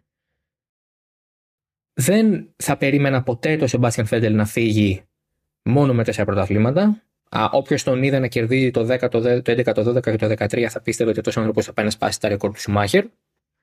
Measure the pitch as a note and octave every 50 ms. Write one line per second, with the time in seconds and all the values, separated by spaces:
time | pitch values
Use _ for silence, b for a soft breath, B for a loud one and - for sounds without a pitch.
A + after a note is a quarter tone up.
0 | _ _ _ _ _ _ _ _ _ _ _ _ _ _ _ _ _ _ _ _
1 | _ _ _ _ _ _ _ _ _ _ _ _ _ _ _ _ _ _ _ -
2 | B2 D#3 G3 A3 A3 G#3+ F#3 - - - _ - - - C#3+ - C#3+ C#3 C#3 C#3+
3 | C#3+ C#3 C3 B2+ B2+ B2+ A#2+ - - D#3 D#3 D#3 D3 A#2+ - B2 B2 A#2 - -
4 | A2+ - B2 A2+ A#2 G#2 G#2+ G#2+ G#2+ G#2+ - B2 A#2 A2 G#2+ G#2+ G#2 G2 G2 F#2+
5 | - _ _ _ _ _ _ _ _ _ _ _ - A2 B2 C#3+ C#3+ C3+ B2 A#2
6 | A2 A#2 G#2 - G2+ G2+ G2+ G2+ F2+ - G2 G#2+ A2 B2 C#3+ F3+ G#3 G#3+ G#3+ -
7 | _ _ _ _ _ _ - A2 A2 - - C#3 C3+ - D3+ - - C#3 B2+ B2+
8 | C3+ C#3 C#3 C3+ C3 A#2 - A#2+ A2+ A2+ C3 C3 C3 B2+ A#2+ A#2 A2+ A#2 B2+ B2
9 | B2+ A#2+ - A#2 A2+ B2 B2 B2 B2 - A#2 B2+ A#2+ A#2 G#2+ A2 G#2+ A#2+ B2 B2+
10 | - A2+ A2+ G#2+ A2 G#2 A2 - G#2 G#2 - A#2+ A#2 A2 - - - A#2+ A2 -
11 | A#2 A2+ G#2 A2 - A2+ - A#2 A2 A2 G#2+ A2 G#2 - - - G#2+ G#2+ - -
12 | A2 G#2 - - - G#2 G2+ G2+ - G2+ G#2 - - - G2+ G#2 G2+ G2+ - G3
13 | G3+ A#3 - _ _ _ _ _ _ _ _ _